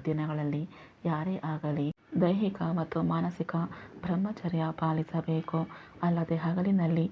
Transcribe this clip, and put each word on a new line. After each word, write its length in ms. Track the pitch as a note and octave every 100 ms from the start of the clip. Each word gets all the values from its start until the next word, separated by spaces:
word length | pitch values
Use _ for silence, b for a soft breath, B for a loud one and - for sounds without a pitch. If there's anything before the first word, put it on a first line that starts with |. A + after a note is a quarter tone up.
ದಿನಗಳಲ್ಲಿ 600 | D#3+ D#3 D#3 D3+ D3 D3 E3 B B B
ಯಾರೇ 320 | F3 D#3 E3+ F#3+
ಆಗಲಿ 420 | D#3+ D#3 D3+ D3 C#3+ - - D4
ದೈಹಿಕ 420 | E3+ G3 G#3 G3 E3
ಮತ್ತು 260 | F3 D#3+ E3
ಮಾನಸಿಕ 500 | E3 E3 F3 F3 F3 E3+ E3+ B B -
ಬ್ರಹ್ಮಚರ್ಯ 680 | F3 F3 G3+ G#3+ E3+ F3 D#3+
ಪಾಲಿಸಬೇಕು. 840 | D#3+ D#3+ D#3+ D#3 E3+ D#3+ D#3+ - E3 E3 B B B
ಅಲ್ಲದೆ 340 | F3 E3+ E3 D#3+
ಹಗಲಿನಲ್ಲಿ 720 | E3 F3+ F#3+ G3 E3 E3 E3